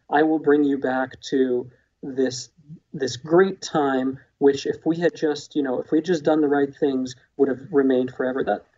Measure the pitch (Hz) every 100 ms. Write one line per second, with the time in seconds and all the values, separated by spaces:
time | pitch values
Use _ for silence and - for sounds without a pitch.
0 | - 147 156 156 143 147 143 139 135 131
1 | 127 - - 135 131 123 123 _ _ _
2 | 143 131 127 127 - _ 147 170 _ 156
3 | 131 120 151 170 196 185 - 156 139 135
4 | 131 135 _ - 143 139 - - 160 165
5 | 170 151 156 143 - 151 135 127 - 156
6 | 160 165 156 156 143 143 139 - 143 131
7 | 127 - _ - 139 123 - 139 135 127
8 | 127 - 127 127 - 104 -